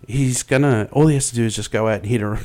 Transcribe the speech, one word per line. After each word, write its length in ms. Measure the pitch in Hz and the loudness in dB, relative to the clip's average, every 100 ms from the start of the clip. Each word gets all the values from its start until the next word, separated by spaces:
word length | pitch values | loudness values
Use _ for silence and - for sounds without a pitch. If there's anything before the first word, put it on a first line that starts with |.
| - | -8
he's 360 | 131 131 123 | -2 -2 -2
gonna, 440 | - 135 143 110 101 | 0 2 4 2 0
all 160 | 139 156 | 2 2
he 80 | 139 | 2
has 140 | - | -2
to 60 | 120 | -2
do 100 | 113 | -2
is 100 | 107 | -2
just 160 | 101 | -4
go 160 | 110 110 | -2 0
out 140 | 101 | -2
and 40 | 104 | -2
hit 160 | 117 | -2
a, 180 | 104 104 | -2 -4